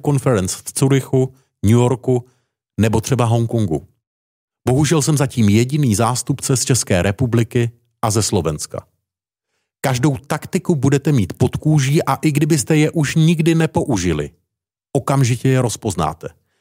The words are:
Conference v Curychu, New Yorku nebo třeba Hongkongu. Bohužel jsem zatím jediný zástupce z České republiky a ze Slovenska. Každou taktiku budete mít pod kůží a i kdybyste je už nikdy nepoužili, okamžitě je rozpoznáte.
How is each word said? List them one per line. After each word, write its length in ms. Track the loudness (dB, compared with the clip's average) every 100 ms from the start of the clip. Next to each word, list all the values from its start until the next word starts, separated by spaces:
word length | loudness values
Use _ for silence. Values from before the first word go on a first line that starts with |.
Conference 520 | 0 0 2 0 -2 -6
v 160 | -10
Curychu, 640 | -2 0 0 0 -2 -2 -6 _ _
New 80 | 2
Yorku 540 | 4 2 0 -2 -2 -4 _ _ _ _ -2
nebo 200 | 0 0
třeba 240 | 0 0
Hongkongu. 640 | 2 0 0 -2 -2 -4 -8 _ _ _ _ _ _ _ -2
Bohužel 340 | 0 2 0
jsem 140 | 0 0
zatím 320 | 0 0 2
jediný 460 | 4 2 0 0
zástupce 600 | 0 0 -2 -4 -4 -2 -2
z 80 |
České 380 | 0 -2 0 0
republiky 680 | 0 -2 -2 0 0 -2 -2 -6 _ _
a 80 | -2
ze 120 | -2
Slovenska. 640 | 0 -2 -2 -4 -8 -12 -16 _ _ _ _ _ _ _ _ _
Každou 360 | -4 0 0 0
taktiku 580 | -6 -8 -4 -4 -2
budete 380 | 0 2 0 2
mít 200 | 0 0
pod 240 | 0 -2 0
kůží 460 | 0 2 2 0
a 120 | -2
i 160 | -2 0
kdybyste 460 | 0 0 0 2 2
je 140 | 2
už 240 | 0 0
nikdy 400 | 2 2 2 2
nepoužili, 760 | 2 0 -2 -2 -2 -2 -2 -6 _ _ _ _ _ _ -4
okamžitě 520 | 0 0 0 0 0
je 140 | 0
rozpoznáte. 680 | 0 -4 -6 -4 -4 -6 -14 _ _ _